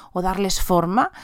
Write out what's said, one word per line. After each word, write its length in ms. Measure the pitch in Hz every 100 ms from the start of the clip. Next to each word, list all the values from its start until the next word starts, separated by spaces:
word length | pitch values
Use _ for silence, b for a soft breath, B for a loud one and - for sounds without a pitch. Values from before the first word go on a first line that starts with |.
| B
o 80 | 180
darles 400 | 180 190 190 -
forma 500 | - 180 170 208 339 B